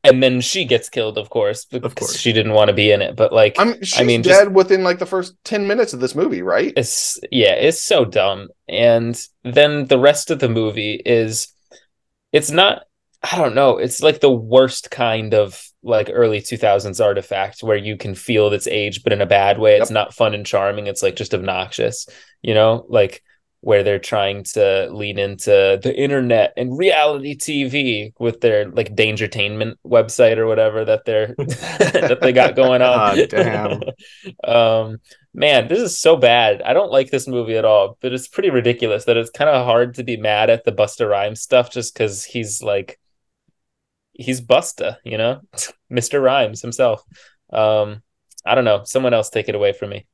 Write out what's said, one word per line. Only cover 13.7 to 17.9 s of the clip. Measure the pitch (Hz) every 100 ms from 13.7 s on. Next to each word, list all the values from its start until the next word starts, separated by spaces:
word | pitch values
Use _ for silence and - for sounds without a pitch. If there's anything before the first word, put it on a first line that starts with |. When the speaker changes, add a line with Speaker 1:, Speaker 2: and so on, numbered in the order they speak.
| -
Speaker 1:
it's, | - -
like, | 151 -
the | 143
worst | 123 113 127 131 - -
kind | - 117 110 107
of, | 107 101 - - _
like, | 107 110 101
early | - 113 107
two | - 117
thousands | 110 101 98 92
artifact | 107 101 - 98 98 -
where | 113 104
you | 104